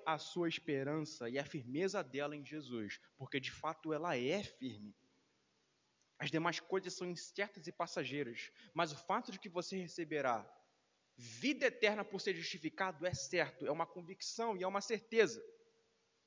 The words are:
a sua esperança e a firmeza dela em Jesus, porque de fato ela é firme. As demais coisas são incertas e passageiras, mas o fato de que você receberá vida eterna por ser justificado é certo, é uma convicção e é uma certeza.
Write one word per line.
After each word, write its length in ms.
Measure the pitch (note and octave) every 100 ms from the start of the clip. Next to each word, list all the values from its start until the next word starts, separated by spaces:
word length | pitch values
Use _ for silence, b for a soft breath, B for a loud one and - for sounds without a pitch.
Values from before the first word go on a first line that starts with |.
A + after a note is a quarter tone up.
a 140 | - D#3
sua 300 | - F3+ E3+
esperança 840 | E3 - C#3 C3+ D#3 D3+ - A#2+
e 80 | C3
a 60 |
firmeza 580 | C#3+ D3+ A#2+ D3 F#3+ G3
dela 340 | C#3 C3+ D3 D3
em 80 |
Jesus, 560 | C3+ D3+ C3 A#2 G#2 - B _
porque 240 | C3 C#3
de 100 | B2+
fato 420 | - D#3 E3 D#3+
ela 240 | D3+ F3 C3+
é 240 | B2+ G3
firme. 520 | - - B2+ G#2 G#2 - _ _ _ _ _ _ _ _ _ _ _ _
As 120 | D3
demais 300 | D#3 E3+ E3
coisas 320 | - F#3 F3
são 140 | - F3+
incertas 580 | E3+ - - G3+ G3 D#3+
e 60 |
passageiras, 800 | - E3+ - C3 C#3+ B2 A2+ - B B
mas 180 | D#3 E3+
o 40 | D3
fato 360 | - G#3 A#3+
de 80 | F#3+
que 80 | G3+
você 280 | F3 E3 F#3+
receberá 680 | F3 - D#3+ D3+ C3 A2+ G2 - _ _ _ _ _ -
vida 500 | A#2+ A2+ A#3 B3+ B3+
eterna 380 | - G#3+ G#3+
por 160 | G3 F#3+
ser 140 | G#3
justificado 720 | E3+ E3 E3+ D#3 - F#3+ D3+ F3+
é 80 |
certo, 520 | - - F3 D3 - C3+
é 40 |
uma 160 | D3+ E3
convicção 680 | F#3 E3+ F#3+ - - A#3 F#3+
e 60 |
é 40 | F#3
uma 140 | G3
certeza. 600 | - G#3 - A3+ F#3+ - - - _ _ _ _ _ _